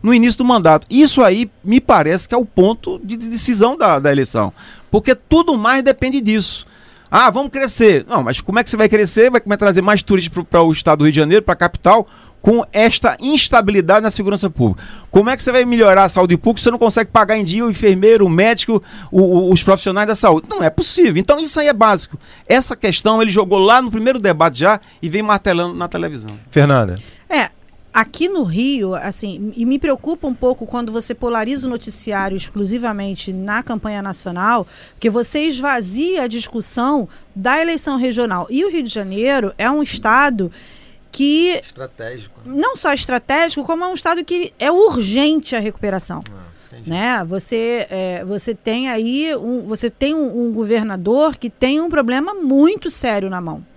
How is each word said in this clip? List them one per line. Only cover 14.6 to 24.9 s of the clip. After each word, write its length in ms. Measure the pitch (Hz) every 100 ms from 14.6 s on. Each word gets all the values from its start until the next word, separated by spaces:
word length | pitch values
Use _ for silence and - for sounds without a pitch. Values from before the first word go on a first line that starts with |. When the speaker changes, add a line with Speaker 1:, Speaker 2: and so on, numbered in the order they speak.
| 117 92 - - -
Speaker 1:
Como 180 | 190 214
é 60 | 262
que 80 |
você 80 | -
vai 140 | 247 247
melhorar 400 | 240 208 190 190
a 40 |
saúde 280 | 185 180 170
pública 220 | 226 226
se 40 |
você 80 | 240
não 60 | 233
consegue 340 | 233 214 220
pagar 260 | 226 202 220
em 60 |
dia 220 | 185 202 240
o 40 |
enfermeiro, 560 | 185 220 185 208 226 196
o 40 |
médico, 520 | 165 214 233 - 214 - - -
o, 80 | 185
o, 320 | 185 180 185
os 100 | 180
profissionais 460 | - 190 202 185 208
da 80 | 214
saúde? 320 | 214 160 -
Não 160 | 415
é 60 | 160
possível. 480 | - - - 311 165
Então 200 | - 294
isso 220 | 320 320
aí 80 | 294
é 60 |
básico. 440 | 226 220 190 - - - - -
Essa 300 | 247 262 247
questão 440 | 208 170 214 220
ele 80 | 226
jogou 300 | 190 190 196
lá 220 | 196 247
no 100 | 247
primeiro 280 | 220 226 254
debate 380 | 202 160 160 123
já 220 | 170 214 _